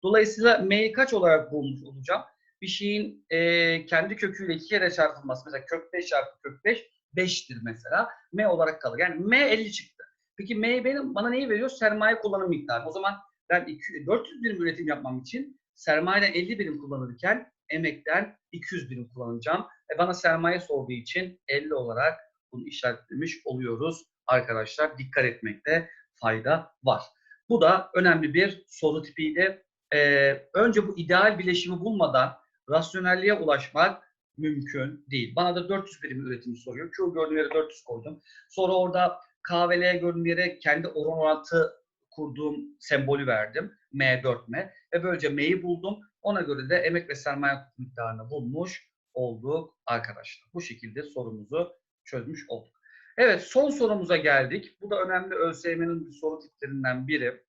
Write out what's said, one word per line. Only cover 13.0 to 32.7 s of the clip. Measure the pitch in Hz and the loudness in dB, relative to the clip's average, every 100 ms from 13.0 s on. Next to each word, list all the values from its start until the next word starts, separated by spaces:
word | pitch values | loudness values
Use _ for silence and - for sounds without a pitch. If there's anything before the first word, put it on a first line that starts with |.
| 196 196 - _ _ | -4 -4 -16 _ _
ben | 175 170 | 0 0
iki, | 151 - 151 143 | -10 -10 -10 0
dört | 220 - | 0 -2
yüz | 294 | -6
birim | 233 190 | -4 -2
üretim | 170 160 156 | -2 -2 -4
yapmam | 143 127 127 | -4 -4 -8
için | - 247 285 - _ _ | -8 -10 -10 -14 _ _
sermayeden | - 156 180 196 196 | 0 2 4 2 2
elli | 170 180 226 | 0 -2 -4
birim | 170 147 | -4 -6
kullanırken | 139 135 127 - 180 240 - _ _ | -8 -8 -8 -4 0 0 -2 _ _
emekten | 160 160 147 - 170 208 - _ | -4 -2 -4 -2 -2 -2 -12 _
iki | 175 - 175 | -14 -10 -10
yüz | 127 | -8
birim | 123 117 | -12 -12
kullanacağım. | 123 120 117 135 180 214 - _ | -12 -8 -6 -2 -2 -4 -18 _
E, | - | 0
bana | 175 | 0
sermaye | 175 175 165 165 175 | 2 2 2 2 0
sorduğu | 175 143 123 | -2 -4 -4
için | 123 120 180 185 180 - | -8 -6 -6 -6 -12 -4
elli | 139 151 | -4 -2
olarak | 143 120 113 151 160 - _ _ | -4 -4 0 0 -2 -16 _ _
bunu | 123 - | -14 -12
işaretlemiş | - 123 117 _ 123 160 - - | -4 -4 -4 _ -6 -6 -8 -8
oluyoruz | 127 123 113 156 160 - _ - | -6 -6 -4 -4 -6 -14 _ 0
arkadaşlar. | 127 127 113 110 - 156 151 | 2 2 -4 -4 -2 -2 -2
Dikkat | 131 - 123 | -4 0 0
etmekte | 117 107 101 - 160 165 - _ _ | -2 -8 -8 0 0 -2 -18 _ _
fayda | 113 110 117 165 - _ | -2 0 0 0 -2 _
var. | 131 107 - _ _ - _ | 2 2 -2 _ _ -20 _
Bu | 233 | 6
da | 160 185 - | 8 6 2
önemli | 180 180 165 151 | 4 6 4 4
bir | 147 196 190 _ | 2 2 0 _
soru | - 156 156 | -2 0 0
tipiydi. | - - 156 156 190 190 _ _ _ | -6 -6 -4 0 0 0 _ _ _
E, | 147 147 143 139 139 - | 4 6 6 4 2 -2
önce | 185 233 208 202 | 2 4 4 0
bu | 175 | -4
ideal | 156 180 208 185 | 2 6 6 4
bileşimi | 180 175 175 180 | 0 0 -2 -4
bulmadan | 196 214 156 131 131 - _ _ | -2 2 4 4 2 -2 _ _
rasyonelliğe | - | 0